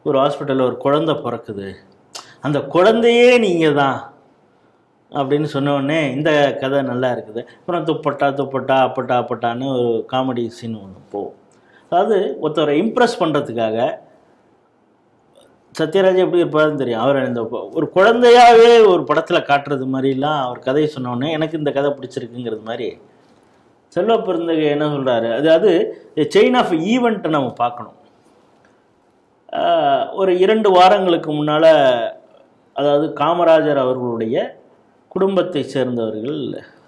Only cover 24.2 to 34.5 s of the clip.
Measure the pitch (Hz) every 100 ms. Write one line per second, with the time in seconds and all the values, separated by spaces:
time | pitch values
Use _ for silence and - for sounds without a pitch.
24.2 | 185 170 170 160 151 147 151 143 131 120
25.2 | 117 113 156 165 208 175 220 - - -
26.2 | 147 196 247 247 208 160 180 247 240 202
27.2 | 165 156 123 - 120 - 107 - _ _
28.2 | _ _ _ _ _ _ _ _ _ _
29.2 | _ _ _ - - 170 147 135 - -
30.2 | 190 180 190 220 208 185 - 208 190 165
31.2 | 160 151 151 151 165 156 135 120 110 -
32.2 | _ _ _ _ _ - 143 143 156 -
33.2 | 147 175 165 160 151 139 127 127 123 113
34.2 | 110 147 -